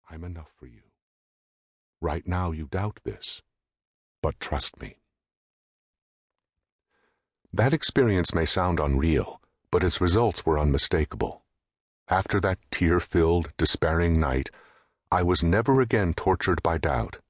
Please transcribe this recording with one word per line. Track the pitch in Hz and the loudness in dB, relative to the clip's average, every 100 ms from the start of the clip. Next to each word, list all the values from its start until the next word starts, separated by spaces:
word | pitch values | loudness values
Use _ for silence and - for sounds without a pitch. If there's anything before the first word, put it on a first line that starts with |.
| _ | _
I'm | 82 87 | -14 -12
enough | 85 80 _ | -12 -16 _
for | 69 | -20
you. | 58 _ _ _ _ _ _ _ _ _ _ _ _ | -20 _ _ _ _ _ _ _ _ _ _ _ _
Right | 82 76 92 | -6 -6 -4
now | 90 90 | -4 -4
you | 78 76 | -6 -6
doubt | 92 104 - - | -6 -6 -8 -12
this, | - - - _ _ _ _ _ _ _ _ | -12 -12 -12 _ _ _ _ _ _ _ _
but | - - | -6 -6
trust | - 71 - - | -6 -4 -4 -8
me. | - - _ _ _ _ _ _ _ _ _ _ _ _ _ _ _ _ _ _ _ _ _ _ _ _ _ | -16 -18 _ _ _ _ _ _ _ _ _ _ _ _ _ _ _ _ _ _ _ _ _ _ _ _ _
That | - 117 | 0 0
experience | 151 - - 123 95 85 | 2 0 2 2 2 2
may | 85 80 | 0 0
sound | - 90 87 | 0 0 0
unreal, | 73 69 80 76 - - _ _ _ | 2 2 2 2 0 -10 _ _ _
but | - | 2
its | 90 - | 2 2
results | 90 92 117 87 - | 2 2 2 0 0
were | 76 | 2
unmistakable. | 73 67 - 85 76 - - - _ _ _ _ _ _ - | 2 2 2 0 -2 -4 -8 -8 _ _ _ _ _ _ -2
After | 95 - 104 | -2 0 0
that | 95 92 _ | 0 -4 _
tear-filled, | - 85 87 - 87 82 85 80 - | 0 2 2 0 2 4 2 -2 -2
despairing | 82 - 80 80 87 82 | 0 0 0 0 2 2
night, | 76 65 67 - - _ _ _ _ | 2 -2 -4 -12 -20 _ _ _ _
I | 90 | 0
was | 87 90 | 2 2
never | 82 95 113 135 | 2 2 2 2
again | 120 113 92 | 2 0 0
tortured | 82 - 92 - 85 | -2 0 0 0 0
by | 87 82 | 0 -2
doubt | 78 67 - - | -2 -2 -4 -10